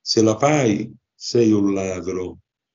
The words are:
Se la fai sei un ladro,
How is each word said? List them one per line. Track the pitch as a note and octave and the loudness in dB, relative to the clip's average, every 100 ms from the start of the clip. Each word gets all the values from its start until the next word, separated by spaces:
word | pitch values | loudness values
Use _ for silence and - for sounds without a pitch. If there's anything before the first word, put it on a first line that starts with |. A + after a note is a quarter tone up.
Se | - - | -2 2
la | A2 G#2+ | 2 2
fai | C#3+ D3+ B2+ G2+ - - _ | 2 2 2 0 -4 -14 _
sei | _ - B2 A2+ | _ -4 2 4
un | G#2+ G2+ | 4 2
ladro, | G2 F#2+ F2+ F2 F#2 F2+ F2 _ _ _ | -2 -4 -6 -8 -8 -8 -12 _ _ _